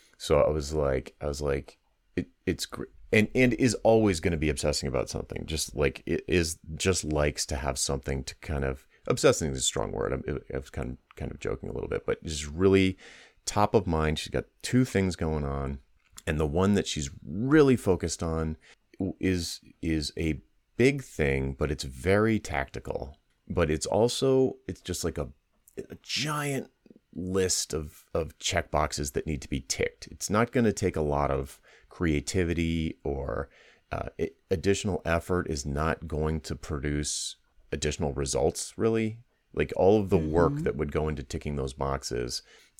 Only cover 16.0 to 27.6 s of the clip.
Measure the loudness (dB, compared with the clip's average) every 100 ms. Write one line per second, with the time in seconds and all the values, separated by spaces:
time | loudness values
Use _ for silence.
16 | _ -10 -4 0 0 2 4 4 0 -4
17 | -6 -10 -10 -4 4 6 8 6 4 2
18 | 0 -4 -2 -2 -2 -6 -12 -20 _ -6
19 | -6 -2 0 0 -2 -8 -16 _ -2 0
20 | -2 -2 -2 -2 -8 _ _ 2 4 4
21 | -4 -2 0 2 -2 -2 -2 -2 -6 -4
22 | 2 4 4 0 -2 -4 -6 -8 -8 -8
23 | -8 -14 _ _ -6 0 2 2 2 2
24 | 2 2 2 4 2 0 -10 -10 -8 -4
25 | -2 -4 -6 -10 _ _ _ -16 -14 -16
26 | -8 -4 -4 -4 -4 -4 -6 _ _ -20
27 | _ -10 -2 0 2 0